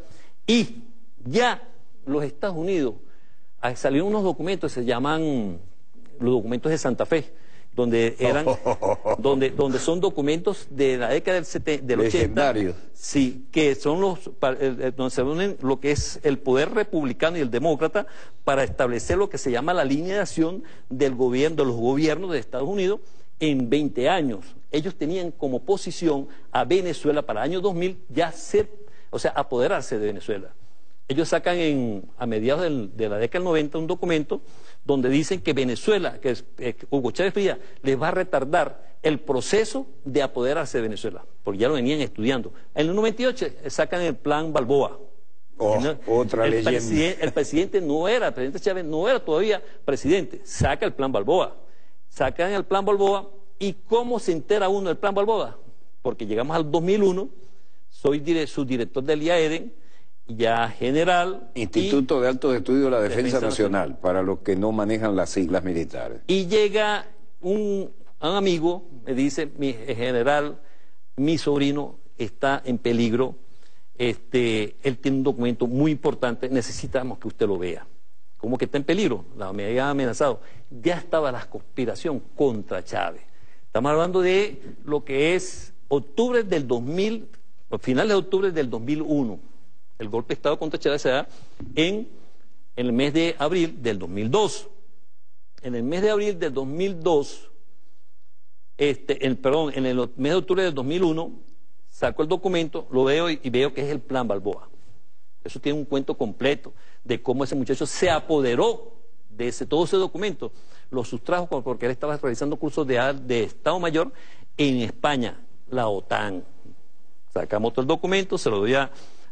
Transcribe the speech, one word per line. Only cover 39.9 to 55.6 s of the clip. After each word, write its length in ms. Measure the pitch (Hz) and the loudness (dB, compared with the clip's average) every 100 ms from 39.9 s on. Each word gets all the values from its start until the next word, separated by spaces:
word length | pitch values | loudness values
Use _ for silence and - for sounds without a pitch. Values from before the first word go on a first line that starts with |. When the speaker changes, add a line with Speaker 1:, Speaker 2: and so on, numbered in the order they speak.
| - | -6
Speaker 1:
de 180 | 143 143 | -2 0
apoderarse 560 | 135 127 127 160 147 127 | 2 2 2 2 0 0
de 40 | |
Venezuela, 420 | 110 104 110 90 - - | -2 -2 -6 -6 -8 -6
porque 160 | - 98 | -2 2
ya 100 | 123 | 2
lo 60 | |
venían 260 | 147 123 151 | 2 2 0
estudiando. 520 | 117 - 113 131 104 - - | -2 0 0 0 -2 -6 -4
En 140 | 151 160 | 0 2
el 60 | |
noventa 280 | 202 220 226 | 2 2 2
y 40 | 254 | 0
ocho 200 | 247 160 - 139 | 0 -4 -4 -2
sacan 340 | - 156 180 | 0 0 2
el 120 | 170 | 0
plan 380 | 127 143 147 160 | 0 0 0 2
Balboa. 460 | 147 120 139 113 - - - - - - - | 0 4 4 2 -2 -8 -6 -6 -6 -6 0
Speaker 2:
Oh, 180 | 107 107 | 2 4
Speaker 1:
En 100 | 143 | 2
el, 120 | 147 110 | -2 2
Speaker 2:
otra 380 | 117 107 120 | 4 4 4
Speaker 1:
el 60 | 113 | 4
Speaker 2:
leyenda. 180 | 113 110 | 4 4
Speaker 1:
presiden-, 460 | 120 113 110 165 185 | 2 2 2 2 2
el 120 | 160 | 0
presidente 480 | 160 139 151 196 196 | 0 2 2 2 2
no 280 | 156 151 185 | 2 2 2
era, 200 | 240 170 | 2 2
el 60 | |
presidente 260 | 127 131 170 | -2 -4 0
Chávez 240 | 202 185 | 0 0
no 240 | 156 156 214 | -2 0 2
era 100 | 240 | 2
todavía 440 | - 156 214 190 - - | 2 2 4 0 -2 -4
presidente, 580 | - 131 139 190 143 - | -2 0 2 2 2 -6
saca 420 | - - 139 147 208 | -4 0 2 2 -2
el 60 | |
plan 180 | - 135 | 0 0
Balboa. 460 | 110 104 175 135 - - - - - - | 0 4 4 2 -2 -8 -6 -6 -6 -6
Sacan 440 | - 131 120 180 | 0 0 2 0
el 120 | 202 | 0
plan 200 | - 196 | 0 2
Balboa, 440 | 196 202 196 196 196 - - - | 4 4 4 2 -2 -8 -6 -4
¿y 140 | 196 | -4
cómo 460 | - - 233 240 240 | -4 2 2 2 0
se 140 | - | 0
entera 360 | 160 - 208 190 | 0 2 2 4
uno 200 | 202 185 | 2 0
del 80 | 156 | 0
plan 180 | 202 | 0
Balboa? 440 | 196 208 208 120 - | 2 2 2 0 -4